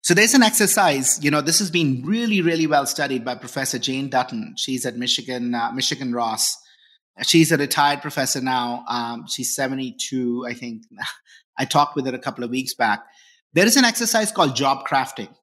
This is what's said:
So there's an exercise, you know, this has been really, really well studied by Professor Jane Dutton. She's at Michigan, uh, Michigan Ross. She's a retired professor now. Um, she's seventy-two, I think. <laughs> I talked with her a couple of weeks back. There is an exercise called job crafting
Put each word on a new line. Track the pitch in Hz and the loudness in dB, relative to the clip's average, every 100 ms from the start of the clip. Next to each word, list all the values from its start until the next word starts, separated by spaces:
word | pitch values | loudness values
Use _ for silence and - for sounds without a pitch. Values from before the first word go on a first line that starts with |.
So | - | 4
there's | 175 214 | 4 6
an | 277 | 6
exercise, | 220 - 196 - 185 139 131 - | 6 4 2 4 4 2 0 0
you | 147 | 2
know, | 151 | 0
this | 143 160 | 4 2
has | 196 | 2
been | 170 151 127 | 0 2 0
really, | 139 220 233 208 | -2 -2 2 2
really | 170 165 156 | 2 2 4
well | 147 | 4
studied | 135 - 143 131 | 2 -2 -2 -2
by | 120 120 | -4 -8
Professor | 120 143 135 127 | -8 -6 -4 -4
Jane | 120 131 139 | -4 -4 -2
Dutton. | 131 123 117 104 - | -2 -2 -6 -8 -8
She's | - 127 | -6 -4
at | 127 113 | -4 -4
Michigan, | 123 - 113 127 120 | -2 -2 -4 -6 -4
uh, | 120 117 | -2 -4
Michigan | 123 127 131 131 | -2 -4 -4 -4
Ross. | 120 117 110 - - _ _ _ _ _ - | -4 -4 -2 -4 -4 _ _ _ _ _ -8
She's | - 165 160 | 2 4 6
a | 160 | 4
retired | 139 156 143 143 | 0 2 2 0
professor | 147 143 131 143 | -6 -4 -2 -2
now. | 131 127 120 120 - | -2 -2 -2 -6 -6
Um, | 120 117 117 - | -6 -6 -8 -10
she's | - 123 | -8 -6
seventy-two, | - 135 135 127 110 - 131 123 120 120 | -2 -2 -2 -8 -8 -6 -4 -2 -4 -8
I | |
think. | 123 127 113 113 104 - - | -10 -12 -14 _ -12 -12 -12
<laughs> | _ - _ - | _ -20 _ -6
I | |
talked | 135 151 147 - | 0 2 2 -2
with | 131 | -6
her | |
a | 123 | -6
couple | - 120 | -8 -8
of | 120 | -6
weeks | 127 131 | -4 -6
back. | - 117 104 - _ _ _ _ | -2 0 0 -6 _ _ _ _
There | 151 208 | 4 4
is | 269 | 6
an | |
exercise | 240 226 226 226 214 | 4 2 0 0 0
called | - 151 127 | 2 0 2
job | 135 139 - | 0 0 0
crafting | 139 127 - 156 _ | -2 -2 -8 -14 _